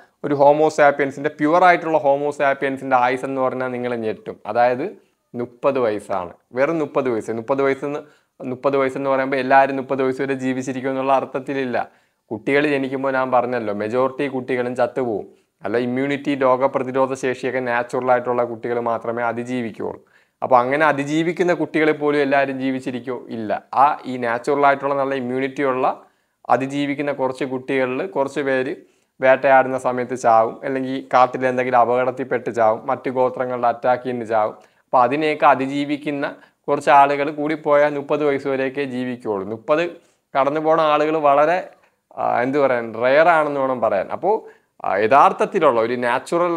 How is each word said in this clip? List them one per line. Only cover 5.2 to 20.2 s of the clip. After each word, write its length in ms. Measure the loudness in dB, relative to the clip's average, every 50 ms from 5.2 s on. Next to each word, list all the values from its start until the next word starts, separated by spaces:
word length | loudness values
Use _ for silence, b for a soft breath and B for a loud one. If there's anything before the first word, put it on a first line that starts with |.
| _ _ -10
മുപ്പത് 440 | -10 -10 -10 -8 _ -2 0 0 2
വയസ്സാണ്, 540 | 0 0 -2 -2 -6 -6 -6 -6 -6 -8 -12 _ _ _ -2
വെറും 200 | -2 0 0 0 -2
മുപ്പത് 300 | -4 -2 -2 -2 -2 0 -2
വയസ്സ്. 200 | -4 -4 -6 -8 -8
മുപ്പത് 240 | -4 -4 -2 0 0
വയസ്സെന്ന്, 360 | 0 0 -2 -4 -8 -8 -8 -12 b b b b b b -14 -10 -10
മുപ്പത് 260 | -8 -4 -2 0 0
വയസ്സെന്ന് 340 | 2 0 0 -2 -4 -2 -2
പറയുമ്പോൾ 260 | 0 0 0 -2 -2
എല്ലാവരും 400 | -2 0 4 6 6 6 4 2
മുപ്പത് 260 | -4 -4 -4 -2 -2 0
വയസ്സ് 200 | -2 -2 -2 -4
വരെ 120 | -4 -4
ജീവിച്ചിരിക്കും 560 | -4 -2 -4 -4 -4 -4 -8 -8 -6 -6 -6
എന്നുള്ള 220 | -4 -4 0 2 2
അർത്ഥത്തിലില്ല. 760 | 2 0 -2 -8 -8 -6 -6 -6 -4 -4 -4 -4 -4 -6 -6 b b b b b b b b
കുട്ടികൾ 320 | -12 -8 -2 0 2 2 2
ജനിക്കുമ്പോൾ 460 | 2 0 0 -2 -2 -4 -4 -4 -2 0
ഞാൻ 200 | 0 0 2 2
പറഞ്ഞല്ലോ, 400 | 0 0 0 -2 -4 -4 -4 -4
മജോറിറ്റി 520 | -4 -4 -2 0 0 0 0 0 -2 -6 -4 -4
കുട്ടികളും 400 | -6 -4 -4 -2 -2 -2 -4 0
ചത്തുപോകും. 500 | 0 -2 0 0 -2 -4 -2 -2 -6 -6 -10 b b b b b _ -8
അല്ല, 120 | -2 -2 -2 -2
ഇമ്മ്യൂണിറ്റി, 480 | -2 -2 -2 -2 -2 -4 -4 -2 -4 -2
രോഗപ്രതിരോധ 800 | 0 2 2 2 4 2 0 0 0 -4 -2 0 0 0 0 -2
ശേഷിയൊക്കെ 460 | -4 -4 -4 -4 -2 -4 -4 -4 -4
നാച്ചുറലായിട്ടുള്ള 840 | -2 -2 -2 -2 -2 -2 -4 -4 0 2 2 2 2 0 -2 0 -2
കുട്ടികൾ 360 | -2 -4 -8 -6 -4 -4 -2
മാത്രമേ 420 | -2 -2 -4 -4 -4 -6 -6 -4 -2
അതിജീവിക്കുകയുള്ളൂ. 800 | -4 -4 -4 -6 -6 -6 -6 -6 -6 -8 -8 -10 -10 -10 -12 _ _ _ _